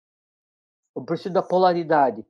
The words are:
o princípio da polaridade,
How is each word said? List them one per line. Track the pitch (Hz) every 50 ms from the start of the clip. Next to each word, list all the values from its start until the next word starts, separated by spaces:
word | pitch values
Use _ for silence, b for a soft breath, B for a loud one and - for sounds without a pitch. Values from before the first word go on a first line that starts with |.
| _ _ _ _ _ _ _ _ _ _ _ _ _ _ _ _ _ _ _
o | 139 127
princípio | - 165 156 - 196 170
da | 185 175
polaridade, | - 180 185 190 180 175 170 165 151 - 147 139 123 107 110 - -